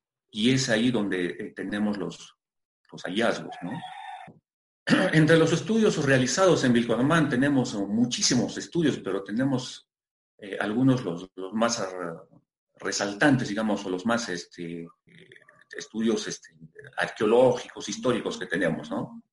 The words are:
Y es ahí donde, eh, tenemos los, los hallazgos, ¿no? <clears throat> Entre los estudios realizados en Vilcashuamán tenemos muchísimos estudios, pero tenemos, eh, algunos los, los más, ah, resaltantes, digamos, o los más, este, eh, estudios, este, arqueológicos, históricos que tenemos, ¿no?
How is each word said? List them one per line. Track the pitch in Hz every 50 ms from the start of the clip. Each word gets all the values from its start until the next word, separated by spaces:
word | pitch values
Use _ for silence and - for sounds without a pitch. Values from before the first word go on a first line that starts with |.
| _ _ _ _ _ _
Y | - 107 113 127
es | 135 131 - 123
ahí | 110 113 120 127
donde, | 117 107 101 95 92 92 90
eh, | 85 - - 104 87 -
tenemos | - 92 98 101 104 107 104 101
los, | 95 87 85 85 - - - _ _ _ _ _ _ _ _ _ _ _ _
los | 73 78
hallazgos, | - 82 92 110 117 101 90 87 80 76 - - 87
¿no? | 87 139 170 - - - - - - - - - - - _ _ _ _ _ _ _ _ _ _
<clears throat> | - 285 302 190 180 156
Entre | 160 156 156 165
los | 160 - - 175
estudios | - - - 220 226 214 185 160 156 139
realizados | 131 139 131 127 123 - 190 190 180 151 135 135
en | 123 117
Vilcashuamán | 120 117 117 110 117 131 147 170 165 147 -
tenemos | 120 120 139 143 143 127 117 - 110
muchísimos | 101 98 101 107 117 123 123 - 104 101 - 127 117 98 - -
estudios, | - - - - 170 160 127 104
pero | - - 98 92 98 -
tenemos, | 98 104 120 135 139 131 127 - - - - - _ _ _ _ _ _ _ _ _ _ _
eh, | 107 95 98 -
algunos | 98 104 107 123 131 135 127 - -
los, | 90 85 87 95 - _
los | 95 95 92 104
más, | 110 117 117 117 107
ah, | 98 92 92 90 87 85 82 90 - _ - - _ _ _ _ _ _ _
resaltantes, | - 104 98 - - 101 101 101 104 151 143 131 - - 104
digamos, | 101 110 110 107 101 101 -
o | 92
los | 92 90 -
más, | 117 117 117 - -
este, | 87 87 - - - 90 85 85 85 85 85 82 - _ _
eh, | _ - - - - - - _ _ _ _ _ _ -
estudios, | - - - - 110 113 117 107 104 -
este, | 90 - - - - _ - 80 - _ - - - -
arqueológicos, | - 87 - - - 113 104 117 123 131 123 120 - - - - 101 -
históricos | 104 101 113 113 127 113 101 - 92 - -
que | 90
tenemos, | - - 95 90 71 - - - -
¿no? | 95 123 147 - - - - _